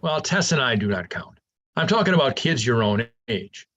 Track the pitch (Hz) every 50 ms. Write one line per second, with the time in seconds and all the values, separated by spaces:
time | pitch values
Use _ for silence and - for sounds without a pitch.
0 | - 165 156 156 143 - 175 196 175 - 170 151 131 123 117 107 101 101 101 92
1 | 87 - - 85 85 - - _ _ _ _ _ _ _ _ - 165 - 202 226
2 | 202 190 185 170 143 131 - - - 160 160 131 107 120 120 113 110 104 104 101
3 | 117 117 _ _ _ - 113 95 98 98 _ - - _ _